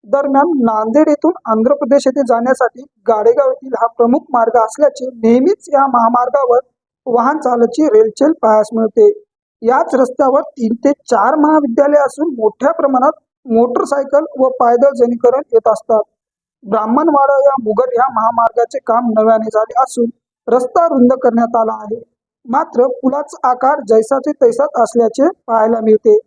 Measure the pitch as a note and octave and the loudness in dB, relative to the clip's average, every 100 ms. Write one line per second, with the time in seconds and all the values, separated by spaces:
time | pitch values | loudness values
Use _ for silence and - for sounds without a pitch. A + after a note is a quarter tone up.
0 | G#3 C#4 C#4+ C4+ D4+ D4 A3+ A3 A3 C4 | -4 -4 -2 0 0 0 0 -2 0 0
1 | D#4 D4 - F4+ - A3 A3+ C#4+ C4+ C#4 | 2 0 -2 -4 -4 -2 0 -2 0 0
2 | C4+ C4+ C4 A#3 A#3+ B3+ A#3+ B3 C#4 _ | 0 -2 -2 0 0 0 -2 -4 -20 _
3 | - A3 G#3+ A#3+ C4+ - C4+ A#3+ A#3 - | -2 0 2 2 0 -2 -8 -4 -4 0
4 | A#3 C#4 - B3+ A3+ A#3 A3 - D4 - | 0 0 -2 -2 0 0 -2 0 -2 -2
5 | B3+ A#3+ A3+ A#3+ C#4+ G#4+ - C#4+ C4+ A#3+ | -12 -2 2 2 2 -2 -2 0 0 2
6 | A3+ A#3+ B3 C#4+ B3+ A#3+ - _ _ _ | 0 0 0 -2 2 0 0 _ _ _
7 | - A#3+ A#3+ D4+ C#4 A#3+ A#3 - D4+ G#3+ | -4 0 0 -2 -2 0 -2 0 2 2
8 | A3 - D4+ E4 A3+ G#3+ G#3+ A#3 A3 A#3 | 2 0 0 2 2 2 0 -2 -2 2
9 | G#3 G#3 _ _ _ _ A3+ C4 E4 F4 | 2 2 _ _ _ _ -2 0 0 -2
10 | B3 B3+ C4+ C4+ D4+ - A3+ A#3 C#4 C#4+ | -2 0 0 0 -4 -6 -6 -2 -2 -2
11 | - A3+ G#3+ D#4 D4 D#4 C#4+ A3+ C#4+ D4 | -2 0 0 2 2 2 0 -2 -2 0
12 | C4+ C#4 D#4+ B3 A3 - C#4 E4 C#4+ C4 | -2 -4 -6 -2 -4 -2 -4 -2 -2 0
13 | C4+ - _ _ C4 A3+ A#3+ A#3+ - C#4+ | -2 -4 _ _ -2 0 0 -2 -2 -4
14 | C4+ C#4 D#4+ C4+ C4 C4 A#3 A#3+ C#4 B3 | 0 -2 -2 -2 -2 0 0 2 2 2
15 | A#3+ A#3+ B3 B3+ D4+ A3+ A3 G#3+ - A3 | -2 2 0 0 0 0 0 -2 0 -2
16 | - _ _ _ _ _ G#3+ A3 A3 B3+ | -2 _ _ _ _ _ -6 -4 0 0
17 | E4 C#4+ C#4 C#4 C#4 C4+ G#3+ G#3 B3+ A#3+ | 2 2 2 2 2 0 -4 -2 -2 0
18 | B3+ A#3 A3 A#3 A3+ - A#3 C#4+ - A3+ | -2 0 -2 0 -2 0 -4 -4 -2 -2
19 | B3 A3 A3 A3 A3 G#3+ A3+ - C4 - | 0 0 2 0 0 -4 -2 -2 -2 -2
20 | A#3 - _ _ - B3 B3+ - E4+ C#4 | -4 -6 _ _ -2 -2 0 0 0 2
21 | B3 C4 B3 A#3 A#3 A#3 A3 A3 G#3+ A#3 | 2 2 0 0 -2 0 -2 -4 -10 -12
22 | - _ _ _ A#3+ B3+ D#4+ A3+ B3+ B3+ | -12 _ _ _ -4 -4 -2 0 0 0
23 | C4 C#4+ D4 - B3+ B3 C4 D4 G#3+ A3 | -2 -4 -8 -4 -2 0 0 0 2 2
24 | A3 C4+ C#4+ D4+ A#3+ A#3 D4 - A3+ A#3+ | 2 -2 -2 0 0 2 -4 0 0 2
25 | A3+ A3 D4+ F#4+ - A3+ A3 A3+ A3 G#3+ | -2 0 -2 -2 -4 0 0 0 2 2
26 | A3 G#3+ | 4 2